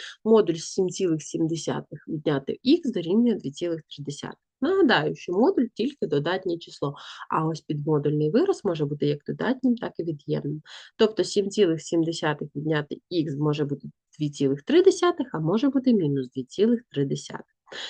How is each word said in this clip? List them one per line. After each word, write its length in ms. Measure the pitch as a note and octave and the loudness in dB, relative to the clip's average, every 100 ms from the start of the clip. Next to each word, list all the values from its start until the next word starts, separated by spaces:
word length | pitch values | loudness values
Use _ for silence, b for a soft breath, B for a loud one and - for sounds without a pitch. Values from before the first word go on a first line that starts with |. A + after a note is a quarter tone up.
| B B | B B
Модуль 300 | A3 A3 F3 | 4 6 6
сім 340 | E3 - - F#3 | 0 -4 -2 -2
цілих 340 | F3+ F#3 D#3+ | 0 -2 -2
сім 260 | - E3 D#3+ | -4 -4 -2
десятих 600 | D#3+ - D3 - D3+ - | -2 -4 -6 -8 -16 -10
відняти 500 | D#3 D#3 C#3 - - | -4 0 0 -2 -4
ікс 300 | B3 F4 C#4 | 2 2 2
дорівнює 420 | F#3 E3 G#3 A#3+ | -4 0 2 2
дві 160 | F#3+ C#3 | 2 -4
цілих 320 | C#3+ E3+ E3 | -6 -6 -6
три 220 | - - | -8 -12
десятих. 340 | C#3+ C#3+ - - _ - | -10 -10 -12 -14 _ -4
Нагадаю, 540 | C#4+ F#4+ D4+ E3+ D3+ | 0 4 4 4 2
що 180 | D3+ - | -4 -4
модуль 340 | F3+ D4 F#4+ A3+ | 2 4 4 0
тільки 320 | - A#3 - F#3+ | -2 -4 -4 -2
додатнє 520 | C#3+ E3 F#3 F#3 E3+ | 0 0 -2 -2 -6
число, 360 | - - C#3+ D3 B B B | -8 -6 -6 -6 B B B
а 160 | E3+ D#3+ | -2 0
ось 140 | D#3 | -2
підмодульний 680 | - D3+ D3 D3+ D3 D3+ D3+ | -6 -4 0 2 2 2 2
вираз 340 | G#3+ G4 F4 | 2 2 0
може 200 | G3 D#3 | -2 -2
бути 220 | C#3+ D3 D3 | -2 0 -2
як 120 | D3 - | -2 -6
додатнім, 500 | D3 F3+ C4 C4 A#3 | -4 -2 0 0 0
так 160 | F3+ - | -2 -6
і 60 | |
від'ємним. 580 | E3+ D3+ - D3+ C#3+ D3+ - B B - | -6 -6 -4 -4 -2 -8 -10 B B 2
Тобто 280 | G#3+ A3 | 2 2
сім 260 | F3 G#3 G3 | -2 0 -2
цілих 320 | G#3 F#3 D#3+ | 2 2 2
сім 220 | - E3+ | -2 0
десятих 440 | E3 D#3+ D#3 D3 D#3 C#3+ | 0 0 -2 -2 -6 -6
відняти 420 | D#3 D3+ D3+ - - | -2 -2 -2 -10 -6
ікс 260 | F3+ D#3 C#3 | -4 -2 0
може 280 | D3+ D3+ | 0 0
бути 240 | C#3+ C#3+ - _ _ - | -2 -4 -10 _ _ -6
дві 120 | D3 | -6
цілих 320 | C#3+ C#3 C#3 | -2 -2 -2
три 200 | - D#4+ | 2 6
десятих, 440 | F#4+ - F4 E4+ C4+ | 6 4 0 0 -4
а 80 | D#3+ | -2
може 280 | D#3+ A3 C#4+ | 0 2 2
бути 260 | C4+ C4 | 2 4
мінус 360 | A3 D3+ C#3 B2 | 4 4 0 -4
дві 140 | C3 | -8
цілих 380 | B2 - A3 A#3 - | -10 0 2 2 -2
три 140 | C#3+ | -2
десятих. 420 | C#3 D3 - - - _ _ B | -2 -2 -6 -14 -16 _ _ B